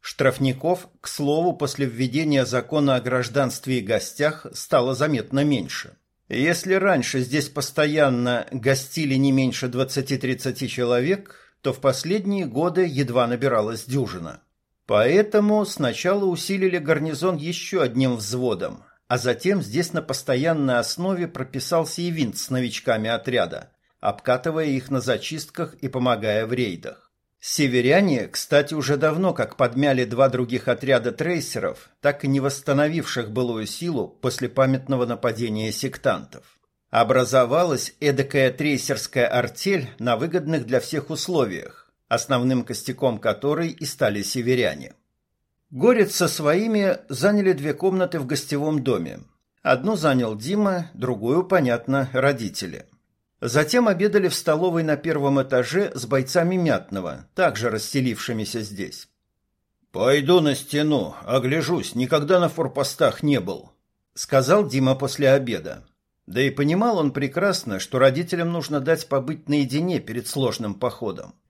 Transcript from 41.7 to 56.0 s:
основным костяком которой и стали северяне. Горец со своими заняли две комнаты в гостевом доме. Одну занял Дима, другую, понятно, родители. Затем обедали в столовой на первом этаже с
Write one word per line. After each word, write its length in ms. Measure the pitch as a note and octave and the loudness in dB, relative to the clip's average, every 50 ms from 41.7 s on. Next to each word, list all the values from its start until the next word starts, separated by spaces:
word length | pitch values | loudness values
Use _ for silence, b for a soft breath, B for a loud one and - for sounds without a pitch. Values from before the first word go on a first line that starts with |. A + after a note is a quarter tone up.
| - - - _ _ _ _ _ | -18 -20 -20 _ _ _ _ _
основным 540 | A#2 A#2 - - C3+ B2 B2 B2+ C3 B2 A#2 | -2 -2 0 0 0 2 2 2 2 0 -2
костяком 540 | - B2 - - - B2 - C#3+ C3 A#2 | -4 -8 -8 -6 -8 -6 0 0 0 0
которой 520 | G#2 - A#2 G2+ - - C#3+ D3+ D#3 E3+ E3 | 0 -2 -2 -2 0 -2 -2 0 0 -2 -4
и 160 | - - D#3+ | -4 -8 -10
стали 360 | C3+ - - C#3+ G#2+ G2+ G#2 | -10 -4 0 0 0 0 0
северяне. 720 | G2 - - C3 A#2 A#2+ B2+ B2+ A#2 F#2 D2 D2 B1+ - - _ _ _ _ _ _ _ _ _ _ _ _ _ _ _ | -4 -4 -4 -2 0 0 2 2 2 0 -2 -6 -12 -16 -18 _ _ _ _ _ _ _ _ _ _ _ _ _ _ _
Горец 420 | D3 C3 D#3+ A#3 B3 A3+ G3 - - | -6 2 4 4 6 6 4 2 2
со 120 | - F3+ | 0 0
своими 720 | D#3 D3+ - D#3 D3 D#3 F#3 G#3+ A3+ A3 G#3 G3+ F#3+ - - - _ | 0 0 0 2 2 2 4 2 2 2 2 2 2 0 -2 -4 _
заняли 440 | C#3 A#2 C3+ G3+ G#3 G#3 G3+ F#3+ F#3 | -6 0 2 2 4 4 4 2 2
две 200 | C#3+ C#3 D3+ - | 2 0 -4 -2
комнаты 460 | - F3+ F#3+ F#3 F#3 F#3 F3 F3+ E3 | 0 0 0 2 2 0 0 -2 -6
в 80 | C3+ | -4
гостевом 560 | B2 D3+ C#3+ - - D3 C#3+ D3 D#3 D#3 D3 B2 | -4 -4 -4 -4 -4 -4 -2 -2 0 -2 0 0
доме. 380 | C3 A#2+ F#2 E2+ C#2+ - - - _ _ _ _ _ _ _ _ | 0 0 0 -2 -6 -10 -14 -18 _ _ _ _ _ _ _ _
Одну 320 | C#3+ C3 C3 C3 G3+ A3 | 2 2 2 2 -2 -2
занял 400 | F3+ D#3 D3+ C3+ B2+ A#2+ A2 A2 | 2 2 2 2 2 0 -2 -4
Дима, 560 | G#2+ A2 C#3 G3 G#3 G#3 G3+ F#3+ F3+ E3+ E3+ - | -6 -4 -2 0 2 2 2 0 -2 -4 -8 -10
другую, 500 | - A2+ B2 B2 G2+ G#2 A#2 C#3+ E3+ F3+ | -6 -4 -4 -4 -2 0 0 0 0 2
понятно, 640 | F#3 F#3+ F3+ D3 B2 A#2 A#2+ - - C3+ C#3 C3 B2+ - | 2 2 2 4 2 0 0 0 -2 0 0 0 0 0
родители. 720 | C3+ C3 C#3+ C#3+ A#2 A#2 F#2+ E2+ - G2+ F2 D2 - - _ _ _ _ _ _ _ _ _ _ _ | 2 2 2 2 0 -4 -8 -8 -8 -10 -10 -10 -12 -16 _ _ _ _ _ _ _ _ _ _ _
Затем 460 | - A#2+ A2+ D3+ D3+ D3+ - B3 A#3+ | -6 0 2 2 2 4 2 2 4
обедали 400 | A3 F#3+ E3 G3 G#3 - G#3 F#3+ | 4 2 2 2 4 4 4 2
в 80 | F3 - | 2 -2
столовой 480 | - - E3 D#3 D3+ F3 F#3 E3 E3+ E3 | -2 0 0 0 2 2 2 2 2 2
на 140 | D#3 D3+ | 0 0
первом 440 | - - D#3+ D#3 D3 C#3 C#3 C#3 C#3 | -2 0 -2 -2 0 2 2 2 2
этаже 500 | C3 C3+ C3+ B2+ A#2+ G#2 D3+ F#3 G3+ - - | 2 2 2 0 0 2 0 0 0 0 -4
с 100 | C3 | -8